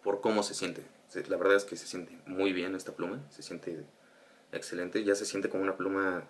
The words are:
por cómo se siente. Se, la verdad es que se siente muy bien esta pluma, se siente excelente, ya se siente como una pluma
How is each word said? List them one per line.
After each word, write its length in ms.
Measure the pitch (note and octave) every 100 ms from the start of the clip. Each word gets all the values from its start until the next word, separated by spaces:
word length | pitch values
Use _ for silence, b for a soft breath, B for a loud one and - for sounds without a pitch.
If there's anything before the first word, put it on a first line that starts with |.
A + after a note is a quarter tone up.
por 180 | G2+ G2
cómo 220 | A2+ G#2+
se 100 | G2+
siente. 320 | - F2+ - - - -
Se, 180 | - -
la 100 | F2+
verdad 180 | F#2
es 100 | G2+
que 120 | G2+ E2+
se 100 | -
siente 320 | F#2 E2 - -
muy 260 | F#2 G2
bien 220 | F2+ F2+
esta 180 | F#2 -
pluma, 260 | - F2 A#2+ -
se 120 | -
siente 440 | - E2+ - D#2 - _ B B B B B
excelente, 520 | - - F2 F2+ A2
ya 120 | G2+
se 100 | G2+
siente 240 | G#2 G2 F#2+
como 140 | F#2+
una 140 | F#2+ F#2+
pluma 460 | F#2+ G2 F#2+ F2+